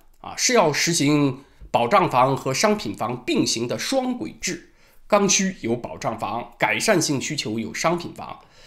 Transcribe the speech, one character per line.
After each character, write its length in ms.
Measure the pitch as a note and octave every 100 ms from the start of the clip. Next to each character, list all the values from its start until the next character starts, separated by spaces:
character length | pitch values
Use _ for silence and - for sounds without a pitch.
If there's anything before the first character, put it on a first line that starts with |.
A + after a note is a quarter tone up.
| - _
啊， 120 | - -
是 160 | -
要 180 | A#3 E3
实 220 | C#3 E3
行 500 | D#3+ C#3+ D3+ C#3 B2+ - _ -
保 160 | A#2 A#2+
障 240 | G3 E3
房 280 | B2+ C3 C3
和 160 | C3+
商 240 | C3 G#3 G#3
品 180 | G#2+ F#2+
房 260 | A2 B2 -
并 200 | B3+ A#2+
行 220 | A2+ A#2+
的 100 | A2
双 400 | - C4+ B3+ A#3+
轨 160 | - -
制， 320 | F#3+ D#3 - _ _ - -
刚 220 | G3+ G3
需 300 | - F#3+ -
有 160 | A2+ A#2
保 220 | - F#2
障 200 | B2+ A2
房， 360 | G2+ A2+ - -
改 220 | A2+ G#2+
善 220 | - F#3
性 180 | C#3 C3+
需 160 | - D3+
求 240 | A2+ A2+
有 140 | -
商 240 | - E3 F3
品 160 | G#2+ -
房。 240 | - - - -